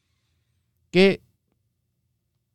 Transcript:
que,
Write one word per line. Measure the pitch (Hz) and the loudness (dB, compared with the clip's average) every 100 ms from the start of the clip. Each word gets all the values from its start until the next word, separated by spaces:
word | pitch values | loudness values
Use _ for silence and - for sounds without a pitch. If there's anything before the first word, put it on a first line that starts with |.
| _ _ _ _ _ _ _ _ _ | _ _ _ _ _ _ _ _ _
que, | 175 196 - _ _ _ _ _ _ _ _ _ _ _ _ _ | -2 0 -2 _ _ _ _ _ _ _ _ _ _ _ _ _